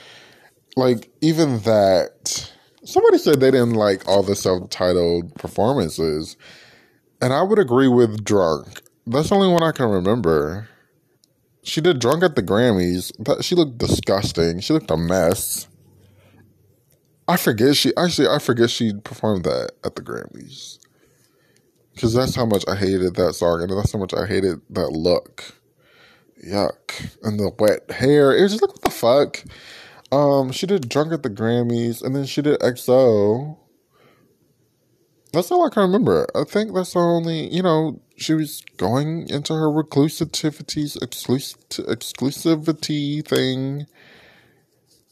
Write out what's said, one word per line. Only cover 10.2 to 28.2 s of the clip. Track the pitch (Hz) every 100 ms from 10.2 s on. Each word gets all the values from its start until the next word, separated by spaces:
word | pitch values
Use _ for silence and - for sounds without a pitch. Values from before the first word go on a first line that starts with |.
| 85 78 73 95 110 _ _ _ _ _ _ _ _ _
She | - -
did | 170 143
Drunk | 117 160
at | 180 135
the |
Grammys. | 92 101 123 98 87 90 - -
That, | 110 -
she | - 180
looked | 151 120
disgusting. | 104 - - 98 107 - 85 85
She | -
looked | 156 -
a | 80
mess. | 85 92 82 101 - - - _ _ _ _ _ _ _ _ _ _ _ _ _ _ _ -
I | 175
forget | 170 107 131
she, | 139 131 -
actually, | 175 165 139
I | 147
forget | - 120 117
she | - 117 101
performed | - - 110 98 80
that | 64 58 -
at | - -
the |
Grammys. | - 58 - - - - - - _ _ _ _ _ _ _ _ _ _ _ -
'Cause | 120
that's | 117 131 131
how | 113
much | 101 -
I | 98
hated | 95 95 92 90
that | 87
song, | 82 87 85
and | 87
that's | 95 101
how | 107
much | 92
I | - 90
hated | 95 95 82 -
that | 101 73
look. | 80 87 87 - - - - _ _ _ _ _ _ _ _ -
Yuck. | 98 92 - - - - -
And | 113 104
the | 98 -
wet | 107 87 -
hair. | - 127 147